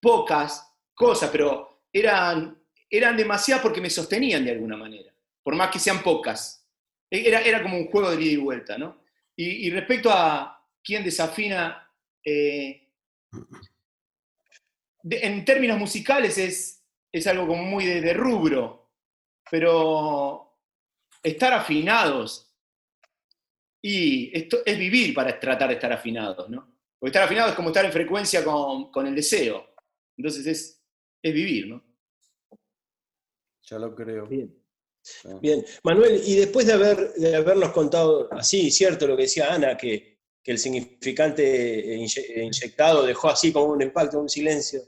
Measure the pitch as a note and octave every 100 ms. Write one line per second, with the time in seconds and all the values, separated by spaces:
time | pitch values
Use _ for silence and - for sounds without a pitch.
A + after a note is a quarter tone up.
0 | A#3 A#3 - D3+ C#3+ - - _ _ _
1 | A#3+ G#3 D3+ D3+ C#3+ C#3 - _ _ G3
2 | A3 G3 F3 E3+ D#3 - _ _ _ G#3
3 | A#3+ A3+ G#3+ G3+ A#3 C4 A#3 F#3+ F3+ -
4 | D#3 G3+ C4+ E3 B2+ A#2 A2 G#2+ A2 G#2+
5 | F#2+ _ _ _ - D#3 F#3 F#3 G3 F#3+
6 | F#3 D#3+ - G#2+ - - _ _ _ _
7 | _ F#3+ A3+ A3 A3+ A3 F#3+ F3+ D#3+ G3+
8 | F#3+ D#3+ D#3 D3 C#3 B2 - G#2+ D#3+ -
9 | _ _ _ - E3+ G3 F#3+ F3 F#3+ B3
10 | A#3 G3 E3 D3 C3+ - _ _ - G#3
11 | F#3 E3 E3 F#3+ G#3 F#3+ E3 - _ _
12 | _ _ - D3 D3 C#3+ C#3 C#3 _ _
13 | _ _ _ - - - - _ _ _
14 | _ _ _ _ _ _ _ _ _ _
15 | E3+ A3+ A3 G3+ - C4+ B3 G#3 G3+ G#3+
16 | - C#4 A3+ F#3+ F#3 F3 - - _ _
17 | _ E3+ F3+ F#3 F3 E3+ F#3 G3 F#3+ F3
18 | E3 E3+ B3+ A3+ D#3+ C#3 A#2 - _ _
19 | _ _ _ _ - E3 E3 E3 D#3+ D#3
20 | D3+ C#3+ C#3 C#3+ - _ _ _ _ _
21 | _ _ D#3+ D#3 B3+ A#3+ D#3+ D3+ E3 A3+
22 | F#3 C3+ G#2+ - _ _ _ _ _ _
23 | _ _ _ _ _ _ _ _ G3+ G3+
24 | D#3+ C3 A#2+ E3+ D#3+ - F3+ G3+ F#3 A#3+
25 | G3+ C3+ C3 A#2+ C3 B2+ C3+ B2 B2 A#2+
26 | A#2 A2+ G#2+ F#2 F2+ B2 - _ _ _
27 | C3 F#3+ F#3+ G#3 A3+ F3+ E3 E3 F#3+ E3
28 | E3 G3 G3+ F#3 D3+ D3 C#3 C3+ C3+ -
29 | C#3 C#3 D3 G#3 B2 G2+ - _ _ _
30 | _ - C#3+ C#3 C#3 D#3 - _ _ _
31 | _ _ D#3+ D3+ F#3+ C3 G2 B2 _ _
32 | _ _ _ _ _ _ _ _ _ _
33 | _ _ _ _ _ _ - A2+ A2+ A2
34 | A2+ A2 G#2 C3+ A#2+ _ _ _ _ _
35 | - - F#2 F#2+ D3 D3 - - - F3
36 | A#3 G#3 - G3 G3 B3 A3+ G#3+ G3+ G3+
37 | G3+ - E3 D#3+ D#3 G3 E3+ - D3+ E3+
38 | D#3+ D3+ B2 - - G3 E3 - F#3+ E3
39 | C#3+ C3 C3 - D3 E3+ C#3 B2 B2 G#2
40 | - _ _ _ - A#2 C3 B2+ B2 _
41 | C3 C3 D#3 D3+ C#3 C3 A#2+ A2 G#2+ A2+
42 | A#2 C3+ A#2+ A#2 A2+ G#2+ A#2+ - D3+ D#3+
43 | C3 B2 D#3+ D3 E3+ D3+ D3 D3 C3+ E3+
44 | D3 D3 D3 - D3+ D3 C#3+ C#3